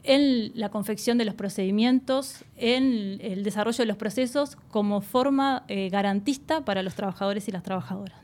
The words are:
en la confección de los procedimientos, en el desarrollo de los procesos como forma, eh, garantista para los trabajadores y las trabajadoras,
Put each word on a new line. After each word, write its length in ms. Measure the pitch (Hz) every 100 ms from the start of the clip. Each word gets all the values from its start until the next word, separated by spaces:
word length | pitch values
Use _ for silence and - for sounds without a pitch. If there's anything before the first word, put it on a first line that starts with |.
en 480 | - 277 285 247 214 -
la 100 | 208
confección 480 | 214 202 208 - 240
de 60 | 220
los 80 |
procedimientos, 1080 | - 202 190 190 208 240 254 262 262 269 - - -
en 600 | 240 254 262 226 196 196
el 220 | 190 190
desarrollo 340 | 202 208 214 240
de 80 | 240
los 100 | 202
procesos 600 | 220 254 254 277 294 - -
como 300 | 220 208 202
forma, 640 | 202 254 269 269 277 262 -
eh, 200 | 202 190
garantista 760 | 202 196 196 202 269 - 311 269
para 180 | 196
los 120 | 190 -
trabajadores 520 | 202 180 196 208 202
y 40 |
las 120 | 185
trabajadoras, 540 | 180 185 - 190 196 -